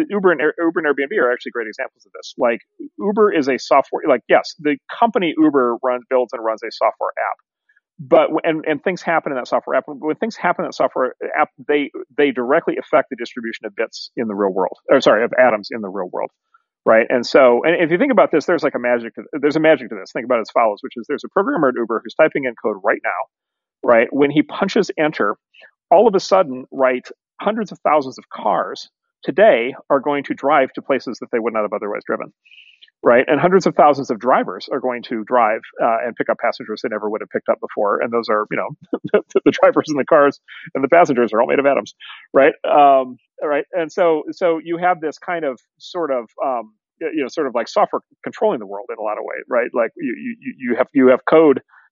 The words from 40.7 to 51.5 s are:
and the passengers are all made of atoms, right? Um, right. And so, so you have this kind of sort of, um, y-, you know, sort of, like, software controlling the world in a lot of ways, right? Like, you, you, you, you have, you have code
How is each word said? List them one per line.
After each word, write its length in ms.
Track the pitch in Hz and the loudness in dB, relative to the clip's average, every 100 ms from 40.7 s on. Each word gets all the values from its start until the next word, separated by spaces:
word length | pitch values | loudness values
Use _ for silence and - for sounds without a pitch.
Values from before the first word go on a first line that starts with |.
and 100 | 139 | -6
the 40 | 135 | 2
passengers 440 | 170 165 123 113 | 4 4 2 0
are 80 | 107 | 2
all 80 | 143 | 2
made 100 | 143 | 2
of 80 | 139 | 2
atoms, 280 | 135 104 - - - - | 0 -2 -12 -20 -20 -2
right? 220 | 135 147 - | 4 4 2
Um, 520 | - 147 143 135 127 123 _ - | 2 6 8 6 2 -8 _ -8
right. 220 | 156 143 - | -4 -2 -4
And 180 | 185 160 | -6 -4
so, 320 | 208 175 156 160 | 0 2 0 -2
so 300 | - 180 165 | -4 -2 -2
you 160 | 160 170 | -4 -2
have 220 | 180 175 | 0 0
this 180 | 151 - | -4 -8
kind 260 | - 175 | -8 -6
of 140 | 147 120 _ _ | -6 -8 _ _
sort 340 | - 180 156 | -12 -6 -4
of, 180 | 127 113 - | -4 -6 -8
um, 320 | 143 123 110 _ _ - | -6 -6 -8 _ _ -10
y-, 100 | 160 | -8
you 80 | 156 | -4
know, 60 | 123 | -6
sort 200 | - 135 | -4 -4
of, 60 | |
like, 140 | 117 113 | -4 -2
software 340 | 208 185 - _ _ | 0 0 -2 _ _
controlling 380 | - - 220 147 | -14 -4 -2 -2
the 60 | 98 | -6
world 200 | 101 120 | -12 -10
in 60 | 113 | -8
a 60 | |
lot 160 | 107 107 | -6 -6
of 60 | |
ways, 200 | - 65 - | -8 -10 -4
right? 200 | 123 120 | -2 -2
Like, 160 | 123 113 - | -2 -4 -4
you, 180 | 139 110 | -8 -8
you, 200 | 120 117 | -10 -12
you, 140 | 131 - 123 | -14 -10 -4
you 60 | 117 | -2
have, 120 | 127 | -2
you 140 | 135 127 | 4 4
have 120 | 127 - | 4 4
code 320 | 160 160 | 6 6